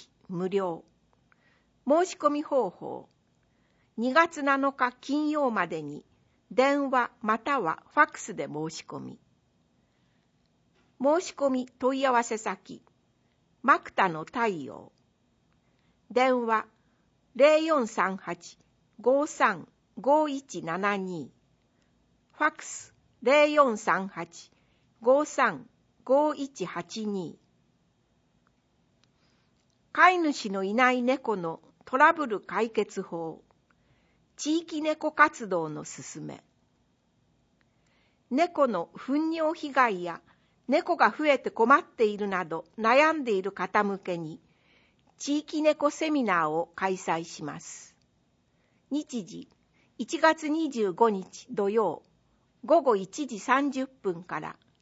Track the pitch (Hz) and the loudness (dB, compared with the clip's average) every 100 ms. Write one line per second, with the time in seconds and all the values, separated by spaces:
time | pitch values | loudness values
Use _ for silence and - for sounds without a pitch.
0 | - _ - 180 185 196 190 165 - _ | -20 _ -10 -6 -2 -2 -2 -6 -14 _
1 | _ _ _ _ _ _ _ _ - 311 | _ _ _ _ _ _ _ _ 2 4
2 | 359 - 294 294 302 277 202 - - 131 | 2 0 0 0 -2 0 -2 -4 -12 -12
3 | - _ _ _ _ _ _ _ _ - | -14 _ _ _ _ _ _ _ _ -6
4 | 240 285 339 302 285 277 277 269 247 - | 0 2 2 0 0 2 0 0 -4 -4
5 | - 285 302 302 269 214 170 165 151 147 | -4 -2 0 0 0 0 -2 -4 -8 -12
6 | - _ _ _ - 190 269 285 277 254 | -16 _ _ _ -8 2 2 2 0 -2
7 | 240 _ 214 220 226 277 170 - _ - | -2 _ -2 -2 0 -2 -2 -4 _ 2
8 | 302 - - 180 143 143 160 - - 147 | 2 0 -12 -8 -8 -6 -8 -10 -14 -14
9 | 131 127 _ _ _ _ _ _ _ _ | -14 -16 _ _ _ _ _ _ _ _
10 | _ _ _ _ _ _ _ _ _ - | _ _ _ _ _ _ _ _ _ -2
11 | 262 320 359 - 277 254 254 - 254 269 | 2 2 0 -2 0 0 -4 -4 -2 0
12 | 269 240 240 220 - 185 - - _ _ | 2 2 0 -4 -6 -10 -14 -20 _ _
13 | _ _ _ _ _ _ 240 320 - - | _ _ _ _ _ _ 2 2 2 -2
14 | 190 156 160 254 233 175 127 - 92 _ | 0 -2 -8 -4 -4 -4 -8 -14 -20 _
15 | _ _ _ _ _ _ _ _ _ _ | _ _ _ _ _ _ _ _ _ _
16 | - 226 262 254 226 220 - _ _ _ | -4 0 2 2 0 -2 -2 _ _ _
17 | _ _ _ 220 285 311 320 311 220 - | _ _ _ 4 6 6 4 0 0 -2
18 | 185 190 - 170 - - _ _ _ _ | -2 -2 -10 -12 -14 -20 _ _ _ _
19 | 220 269 302 - 254 185 160 _ _ - | 0 2 0 0 0 0 -10 _ _ -6
20 | 202 294 311 277 - 175 160 170 202 202 | 2 4 2 -4 -10 -10 -6 -2 -2 -2
21 | 185 175 123 _ _ _ _ _ _ _ | -4 -8 -12 _ _ _ _ _ _ _
22 | _ _ _ - 302 311 - - - _ | _ _ _ -2 -2 -2 -16 -16 -18 _
23 | _ - 233 285 302 302 277 214 - 175 | _ -4 4 6 6 6 4 4 0 0
24 | 190 - 170 - - _ _ _ _ _ | -2 -10 -14 -16 -20 _ _ _ _ _
25 | 226 269 294 - 240 147 - _ _ _ | 2 4 2 0 0 0 -12 _ _ _
26 | - 269 302 294 269 - 175 175 170 220 | 0 2 2 -2 -8 -8 -10 -8 -10 -8
27 | 214 202 156 - _ _ _ _ _ _ | -6 -6 -6 -12 _ _ _ _ _ _
28 | _ _ _ _ _ _ _ _ _ _ | _ _ _ _ _ _ _ _ _ _
29 | _ _ _ _ _ _ _ _ _ - | _ _ _ _ _ _ _ _ _ 6
30 | 339 359 320 277 214 196 196 220 254 254 | 6 6 2 -2 -4 -4 -2 4 4 4
31 | 240 254 - 202 165 165 _ _ - 262 | 0 -2 -2 -4 -4 -8 _ _ -4 4
32 | 302 330 285 190 - 180 233 226 202 - | 6 4 -2 -6 -6 -4 -2 -2 -4 -4
33 | 185 170 165 156 _ _ _ _ _ _ | -10 -8 -10 -12 _ _ _ _ _ _
34 | _ _ _ - 294 320 330 320 311 302 | _ _ _ -10 -2 -2 -4 -6 -4 -2
35 | 311 302 302 - 220 180 160 151 151 - | -2 4 4 2 -4 -4 -4 -8 -12 -16
36 | 123 - 76 65 _ _ _ _ _ _ | -16 -14 -14 -16 _ _ _ _ _ _
37 | _ _ _ _ _ _ _ _ _ _ | _ _ _ _ _ _ _ _ _ _
38 | _ _ - 254 339 330 269 190 165 - | _ _ -6 0 0 2 2 0 -6 -10
39 | - 285 320 330 311 320 294 269 247 185 | -4 -2 -2 -2 -2 -4 -4 2 2 0
40 | 175 165 _ _ _ _ - 294 359 320 | -8 -10 _ _ _ _ 0 0 2 2
41 | 233 214 302 262 - - 226 285 - - | 2 2 2 2 0 0 6 4 4 0
42 | 220 208 202 185 175 165 - - 220 254 | 0 0 -4 -4 -4 -8 -10 -2 2 6
43 | 311 320 240 196 190 - 185 214 208 196 | 4 2 -2 -2 -2 -6 -2 0 0 -2
44 | - 175 160 165 _ _ _ _ _ _ | -6 -6 -8 -12 _ _ _ _ _ _
45 | _ - - 294 294 311 302 302 294 - | _ -12 -4 -4 -4 0 0 2 0 -2
46 | 311 302 233 175 156 156 - - 190 185 | -2 0 2 2 2 0 -4 -4 -4 -4
47 | - 165 170 - 156 160 - - - _ | -4 -4 -4 -12 -12 -12 -16 -20 -20 _
48 | _ _ _ _ _ _ _ _ - 285 | _ _ _ _ _ _ _ _ -8 -8
49 | 294 240 170 170 - _ _ _ _ - | -6 -10 -10 -14 -18 _ _ _ _ -12
50 | 233 330 320 320 311 311 320 247 202 180 | -8 2 2 2 -2 -2 -2 -2 -2 2
51 | 233 196 202 - - 254 202 220 202 147 | 2 2 -6 -16 -12 -4 -2 0 0 -4
52 | _ _ _ _ _ _ 220 320 277 208 | _ _ _ _ _ _ 2 2 4 0
53 | 185 - 285 214 - 262 285 254 262 _ | 0 -8 -8 -6 0 0 0 -4 -6 _
54 | 196 170 - 156 160 - _ _ | -6 -6 -8 -10 -10 -14 _ _